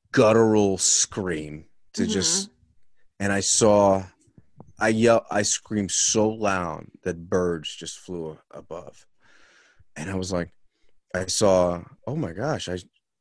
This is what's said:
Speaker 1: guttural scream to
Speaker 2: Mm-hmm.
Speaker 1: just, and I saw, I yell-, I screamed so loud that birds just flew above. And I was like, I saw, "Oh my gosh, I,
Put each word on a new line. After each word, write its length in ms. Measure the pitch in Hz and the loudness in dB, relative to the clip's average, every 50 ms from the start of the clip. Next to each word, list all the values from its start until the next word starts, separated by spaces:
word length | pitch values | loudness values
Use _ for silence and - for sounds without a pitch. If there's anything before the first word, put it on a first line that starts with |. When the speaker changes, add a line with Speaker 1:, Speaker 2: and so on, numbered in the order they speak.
| _ - | _ -2
Speaker 1:
guttural 680 | - - 117 107 110 113 113 110 107 107 101 98 95 92 | 2 4 6 6 8 6 6 6 6 4 4 2 0 0
scream 880 | - - - - - - - 113 95 90 82 76 76 76 76 78 - _ _ - - - - | 0 0 2 0 0 -2 -4 -6 -6 -4 -6 -6 -8 -10 -12 -16 -18 _ _ -20 -20 -14 -6
to 100 | - 95 | -4 -2
Speaker 2:
Mm-hmm. 80 | 87 | -2
Speaker 1:
just, 360 | - 98 90 - - 196 196 - _ _ _ _ _ _ - - - _ - - _ - | 0 0 0 0 -2 -2 -4 -6 _ _ _ _ _ _ -20 -20 -20 _ -20 -20 _ -6
and 160 | 98 101 98 | -4 -2 -2
I 60 | 98 | 0
saw, 640 | 95 - - - 117 107 104 104 101 98 95 95 95 92 _ _ _ _ _ - - _ _ - - - - - | 0 0 0 4 4 6 6 6 6 4 4 2 -2 -8 _ _ _ _ _ -20 -20 _ _ -20 -20 -20 -8 -4
I 100 | 104 113 | -2 0
yell-, 380 | 113 110 117 117 117 113 - - | 0 2 4 4 4 4 2 -2
I 120 | 92 104 | -2 -2
screamed 480 | 104 - - - _ - 110 107 98 90 | -2 -2 -4 -6 _ -6 -4 -4 -4 -2
so 360 | - - - - - 110 107 110 | -2 -2 -2 0 0 2 0 0
loud 560 | 110 113 107 101 95 92 90 82 78 80 80 - _ - | 0 -2 -2 -2 -2 -2 -4 -6 -8 -10 -14 -18 _ -10
that 260 | - 90 87 85 85 90 | -8 -8 -8 -8 -8 -2
birds 460 | 98 92 90 87 85 80 76 - - | -2 0 0 0 -2 -4 -8 -12 -14
just 220 | - 85 82 - - | -12 -14 -14 -16 -16
flew 400 | - - 92 85 80 78 78 - _ _ | -14 -14 -12 -10 -10 -12 -12 -16 _ _
above. 560 | - - - - 80 85 - 71 - - _ _ _ _ _ _ _ _ - _ _ _ _ _ _ _ - _ - | -20 -20 -16 -14 -16 -16 -16 -18 -20 -20 _ _ _ _ _ _ _ _ -20 _ _ _ _ _ _ _ -20 _ -16
And 140 | - 78 92 | -12 -10 -6
I 40 | 95 | -6
was 180 | 92 92 90 | -6 -4 -4
like, 200 | 92 87 85 - _ _ _ _ _ _ _ - _ _ _ _ - | -4 -4 -4 -6 _ _ _ _ _ _ _ -20 _ _ _ _ -8
I 120 | 90 92 | -6 -4
saw, 560 | 92 - - 110 98 92 92 90 87 87 85 - - - _ - | -4 -2 2 4 4 6 4 4 2 0 -4 -8 -14 -20 _ -10
"Oh 100 | - 139 | -8 -6
my 160 | 165 135 82 | -6 -6 -6
gosh, 360 | 82 95 123 156 143 98 - 87 | -6 -6 -4 -4 -4 -4 -6 -6
I, 100 | 90 90 - _ _ _ _ _ _ _ | -8 -8 -10 _ _ _ _ _ _ _